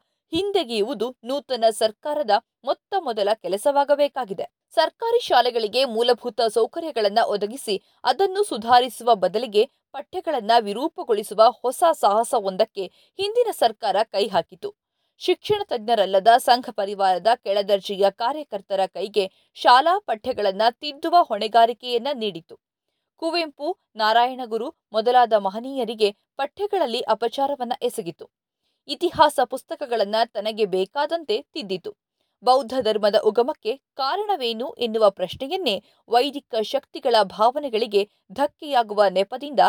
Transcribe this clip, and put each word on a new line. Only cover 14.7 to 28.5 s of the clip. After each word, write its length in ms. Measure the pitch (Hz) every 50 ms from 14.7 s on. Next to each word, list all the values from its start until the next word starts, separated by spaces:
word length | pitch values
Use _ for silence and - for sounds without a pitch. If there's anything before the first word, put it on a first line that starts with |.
| - _ _ _ _ _ _ _ _
ಶಿಕ್ಷಣ 440 | - - - 359 - - - 415 415 403
ತಜ್ಞರಲ್ಲದ 640 | - 294 240 208 226 233 214 185 185 196 190 185 226 233
ಸಂಘ 280 | 254 - 277 240 247 240 -
ಪರಿವಾರದ 560 | 220 - 202 196 208 190 196 190 185 175 175 226 233
ಕೆಳದರ್ಜೆಯ 680 | - - 208 196 208 202 190 202 196 185 - 202 185 196 196
ಕಾರ್ಯಕರ್ತರ 720 | 190 - 175 247 285 311 294 - - 196 196 - 196 190 190
ಕೈಗೆ 460 | 180 - 175 190 214 208 208 190 190 _ _ _ _ _
ಶಾಲಾ 460 | - - 285 247 262 302 330 359 415
ಪಠ್ಯಗಳನ್ನ 640 | - - 233 214 - 254 247 - 208 196 190 196 220 240
ತಿದ್ದುವ 460 | 240 - 302 294 277 285 - 330 330 349 320
ಹೊಣೆಗಾರಿಕೆಯನ್ನ 840 | - 233 202 220 220 214 233 233 226 240 _ - 247 247 233 226 277 294
ನೀಡಿತು. 460 | 240 220 208 170 165 - - - _ _ _ _ _ _ _ _ _ _ _ _
ಕುವೆಂಪು, 600 | - 320 330 330 349 320 302 - - 285 320 403 _ _ _ _
ನಾರಾಯಣಗುರು 800 | 214 220 214 220 233 240 254 262 247 254 220 233 220 233 311 - _ _ _
ಮೊದಲಾದ 420 | 208 220 214 240 247 247 240 220 226
ಮಹನೀಯರಿಗೆ 800 | 208 196 190 190 226 240 269 277 269 240 208 240 220 214 202
ಪಠ್ಯಗಳಲ್ಲಿ 920 | 208 _ _ _ _ - 277 285 _ - 403 403 427 370 320 240 226 254
ಅಪಚಾರವನ್ನ 720 | - - 220 214 240 233 - - 277 269 285 - 247 233 247 -
ಎಸಗಿತು. 640 | - 240 - - 185 165 160 - - - _ _ _ _